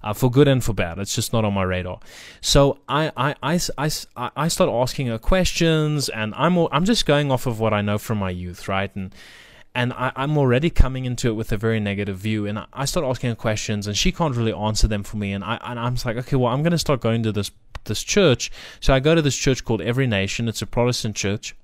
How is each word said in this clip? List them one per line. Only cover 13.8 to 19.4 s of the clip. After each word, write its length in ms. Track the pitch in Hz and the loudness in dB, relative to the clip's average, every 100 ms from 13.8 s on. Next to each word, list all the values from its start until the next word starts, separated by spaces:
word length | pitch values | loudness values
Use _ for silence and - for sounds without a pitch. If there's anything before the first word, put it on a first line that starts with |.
| 101 | -2
and 120 | 101 | 0
she 160 | 185 | 0
can't 220 | - 165 120 | 2 -2 0
really 160 | 113 | -2
answer 340 | 90 107 107 107 | 0 -2 2 2
them 160 | 104 | 2
for 140 | 101 107 | -4 -6
me, 160 | 101 | -4
and 100 | 98 | -4
I, 160 | 98 113 | -4 -6
and 160 | - 120 | -6 -4
I'm 180 | 120 123 | -2 -2
just 100 | 123 | -2
like, 100 | 113 | -4
"Okay, 220 | 123 135 | -2 2
well, 160 | 123 | 2
I'm 100 | 131 | 2
gonna 140 | 160 170 | 0 0
start 240 | - 143 | 0 0
going 220 | 113 113 | 2 0
to 80 | 113 | 0
this, 200 | 104 101 - - - - | -2 -4 -8 -20 -18 -8
this 180 | 107 | -8
church." 480 | - - 180 120 - - - - | 0 4 4 4 0 -10 -14 -2
So 120 | - | 2
I 60 | 135 | 4
go 160 | 135 165 | 4 4
to 60 | |
this 160 | 147 | 4
church 260 | - | 2